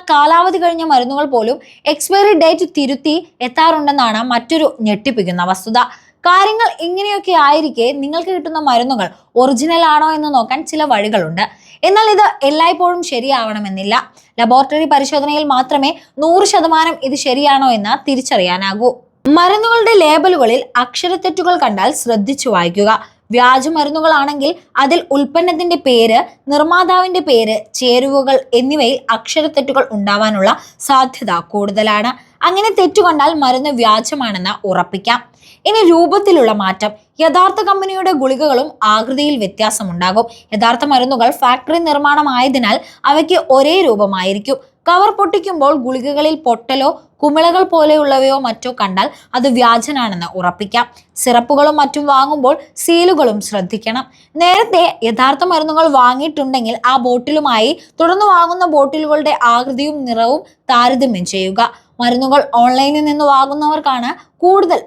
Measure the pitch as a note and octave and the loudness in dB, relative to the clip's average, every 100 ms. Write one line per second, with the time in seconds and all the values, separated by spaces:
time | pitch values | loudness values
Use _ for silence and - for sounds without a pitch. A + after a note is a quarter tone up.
0 | F4+ D4 D4 E4 F#4 F4+ E4+ E4 D#4+ C4 | 0 2 4 4 2 0 -2 -2 0 0
1 | B3 C#4 D4 B3 A3 D4 - - C#4+ D4+ | 0 -4 -2 -2 -2 -6 -10 -8 -4 -4
2 | - G4 G4+ F4 E4 E4 F4 - C#4 C#4 | 0 2 4 4 2 2 -2 -4 -4 -2
3 | D#4 D#4+ F4+ _ B3 B3 D#4+ D#4 C#4+ C#4+ | -2 -4 -6 _ -8 0 2 2 0 0
4 | A#3 G#3+ B3 A#3+ A#3+ D#4+ D4+ - G#3+ G#3 | 0 -2 -2 -4 -2 0 0 -2 -4 -2
5 | A#3+ A#3+ F3+ F3+ F3+ F#3 A3 A#3 - - | -2 -4 -4 -4 -4 -4 -2 -2 -2 -6
6 | _ _ F4 F4+ G4+ A4 A4 - E4+ F#4 | _ _ 0 2 2 0 -2 -2 -6 -4
7 | G#4 G4+ G4 E4+ C#4+ D4+ D4+ A#3 A#3 C#4+ | -4 -4 0 2 4 2 0 -2 -2 -2
8 | C#4 D#4+ F4 F#4 D#4+ D#4+ D4 A#3+ B3 B3 | -6 -6 -4 -6 -6 -4 0 0 0 -4
9 | F3+ - _ A#3 B3+ A#3+ D#4 E4 E4 D4+ | -4 -8 _ 0 2 2 0 2 2 2
10 | D#4 D4+ D4+ C#4 A3+ D4+ - D#4 D4+ A3 | 2 -2 0 -2 -2 -6 -6 -4 -2 -2
11 | G#3+ G#3+ D#3+ E3+ - - _ - E4+ G4+ | -2 -2 -4 -4 -6 -8 _ -4 0 2
12 | A4 G#4 G#4 - C#4 D4+ E4 F4+ F4+ F4+ | 2 2 2 0 -2 2 0 2 0 -2
13 | E4+ B3 C4 C4+ A3 G#3+ G#3 F#3+ G3 A#3 | -4 -6 -2 -2 -2 -6 -8 -8 -2 -2
14 | - _ _ - A#3 B3+ C4+ D4 D#4 C#4+ | -4 _ _ -4 2 2 2 -2 0 0
15 | C4+ D4+ C#4+ D4 D4+ B3+ B3+ D4 C#4 E4+ | 0 -2 -2 -4 -2 -4 -2 -2 -2 -6
16 | _ - D#4 F4+ G4+ G4+ E4 D#4+ E4 D#4+ | _ -4 0 2 2 0 2 0 0 -4
17 | C4+ C#4 C#4+ B3+ C#4+ C4+ C4+ A3+ G3+ B3+ | -6 -4 -2 0 2 2 2 0 -2 -4
18 | - C4 C4+ A#3+ F3+ F3+ G3 G3+ B3 B3 | -2 -4 0 -2 0 -2 -4 -2 -2 -2
19 | _ _ C4 D#4 F4 G#4+ A4+ A#4 A4 G#4+ | _ _ 2 4 4 2 2 2 2 2
20 | D#4 D#4 F#4 F4 A#3 B3 - - B3 - | 4 2 2 2 2 0 -2 -4 -4 -6
21 | F4+ F#4 F#4 D#4 F4 F4+ C4+ G3+ G#3 - | -6 -4 -4 -2 0 0 0 0 -2 -2
22 | A#3+ A3 G3+ C4+ B3+ F#3+ F3 F3+ G3+ A3 | -2 -2 -2 -4 -2 0 0 0 0 0
23 | - _ _ A#3 B3 C4 C#4 D#4+ D4 D#4 | -4 _ _ 2 4 2 0 -2 -2 -2
24 | D#4+ D4+ C#4 D4 C#4+ F4 _ - C#4 E4+ | 0 0 0 -2 -4 -6 _ -2 0 0
25 | - C#4 C#4+ D#4 F4+ E4 F4 E4+ C4+ A#3+ | 0 -2 0 0 0 -2 -2 -2 2 2
26 | A3+ A3+ F4 _ - D4 D#4 F4 F4+ F#4 | 4 2 0 _ -4 0 2 2 2 2
27 | F#4 F4+ D#4+ A#3+ A3 A3 G#3+ - B3+ A#3+ | 0 -2 2 2 2 -4 -6 -4 0 2
28 | C4+ C#4 C4+ C4+ C4 A#3+ C4 D4+ A#3+ C4+ | 2 0 2 0 2 -2 0 0 0 -2
29 | - A3 - D#4+ D4+ D4+ C4 C4 B3+ G#3+ | -4 -6 -2 -2 -2 -2 -2 -2 -2 -4
30 | G3+ G3+ A3 G#3 G3 - - _ - C4+ | -2 -2 0 0 0 -2 -8 _ 0 0
31 | B3+ B3+ G#3 F3 E3+ G#3 G3+ G3+ G#3+ G#3 | 0 -4 -6 -6 -4 -6 -4 -2 -2 0
32 | A#3 B3+ _ _ E4+ F#4+ A4 G#4 G#4+ G#4 | -2 -8 _ _ -2 0 0 2 2 2
33 | F4+ D#4 C#4+ D#4+ C4+ B3+ D4 B3+ A3+ D#4+ | 2 2 0 2 0 0 -2 0 2 2
34 | A#3+ D4 A#3+ G3 F3+ - G3 F3+ F3+ G3 | 0 -6 -6 -6 -8 -6 -4 -2 -2 -6
35 | G#3+ A#3+ - _ _ _ - A4 F4+ E4 | -2 -4 -4 _ _ _ -2 2 4 4
36 | E4+ G4 G4+ E4+ A3+ G#3 F#3+ F#3 G#3 G#3 | 4 2 2 4 4 0 -4 -4 -6 -8
37 | _ - D#4+ F4 F#4 F#4+ G4 G4 F#4+ F#4+ | _ -2 0 4 2 2 -2 -2 -2 -4
38 | F#4+ D#4 C4 C4 D4+ B3+ D4+ - G#3+ G#3+ | -2 0 -2 0 0 0 -2 -4 0 0
39 | A3+ C4 D4 C#4+ G3 G3+ G#3+ - G3 E3+ | 0 -2 -2 -2 -4 -2 -4 -4 -8 -4
40 | F3+ G3+ A#3 - _ G#3+ A#3 A#3+ D4 C4 | 0 0 -2 -8 _ 0 0 0 0 0
41 | B3+ C4 B3+ - B3+ B3+ - E4+ E4 C#4+ | 0 0 0 2 0 0 -2 -2 0 0
42 | C#4+ D4 D4 B3 C4 C4 G#3+ A#3 - - | 2 2 0 0 0 0 0 -2 -4 -4
43 | B3 D4 D#4+ F4 - C4 C#4 F#4 E4 G#3 | 0 2 2 0 2 2 4 2 2 2
44 | G3+ F#3+ F#3+ G3 G#3+ C4 - _ - F4 | 0 -2 -2 -4 -4 -6 -8 _ 0 2
45 | G#4 G4+ G4 G4 F#4+ F4 C#4 D4+ B3 C4 | 2 2 -2 -2 -4 0 0 0 -2 -6
46 | C4 C#4+ D#4 D#4 B3+ A3+ - C4+ C4+ - | -4 -2 -2 -2 -2 -4 -2 -2 -2 -4
47 | _ _ D4 D4+ E4+ F4+ F#4 E4+ D#4 D4+ | _ _ 0 2 2 2 0 2 4 2
48 | C#4+ C4+ C4+ C4+ B3+ A3+ B3 B3 G3+ F#3+ | 2 2 2 0 -4 -8 -10 -6 -4 -2
49 | B3 - _ B3 C4 B3 A#3+ A#3 A#3 C#4+ | -4 -6 _ -2 0 2 4 2 0 -4
50 | A#3 F3+ E3+ F#3 F3+ F3+ G#3 A#3+ - - | -4 -6 -8 -4 -4 -4 -4 -4 -4 -8
51 | _ - B3+ A#3+ A#3+ C#4+ D4 D4+ C#4 D4 | _ -6 0 2 2 2 2 2 -2 -2
52 | D4 C4+ C#4 D4+ B3+ D4+ - - - E4+ | 0 0 2 0 0 0 -6 -10 0 2
53 | F4+ E4 B3+ G#3 - G3+ F#3 G#3+ A3 A#3 | 2 2 0 -2 -6 -6 -6 -6 -6 -8
54 | C4 _ _ D4+ F4 F#4+ A4 F4+ F4 - | -10 _ _ 0 2 2 2 2 2 0
55 | A3+ A#3 C4 D4 F4+ E4 D#4 D#4 D#4+ C4+ | -4 0 0 2 0 0 0 0 2 4
56 | B3 B3+ D#4 D4+ C4+ C4 A3+ A#3 A#3+ C4 | 2 2 -6 -4 -4 -4 -4 -2 0 0
57 | B3 B3 B3 D4+ D4 A3+ A3+ E4 - _ | 0 -2 0 -2 0 0 0 -2 -10 _
58 | E4 F#4+ G#4 F4+ E4+ F4+ F4+ D4+ C#4 D#4 | 0 2 4 4 2 0 0 2 0 -2
59 | D4+ D4+ D4+ C#4+ A#3+ A#3 B3+ B3+ D4 D4+ | -2 0 0 0 2 0 0 -4 -4 -6
60 | B3+ A3+ A#3 D4+ - _ - A#3+ B3 C4 | -6 -2 0 -2 -6 _ 0 2 2 2
61 | C4 G3 F3 G3 F#3+ F#3+ A#3+ - _ - | 0 -2 -4 -4 -4 -2 -2 -4 _ -4
62 | A#3+ B3 C4+ C#4 - A#3+ A#3+ B3+ C#4 D4+ | -2 -2 0 0 2 2 2 2 0 0
63 | D4+ D4 D4 C4+ C#4 C#4+ D4+ D#4 D4 B3+ | -2 0 2 2 2 -2 -2 -2 -2 -4
64 | A#3+ F4+ _ _ F4 G4 F#4+ D#4 | -6 -10 _ _ 2 4 2 -2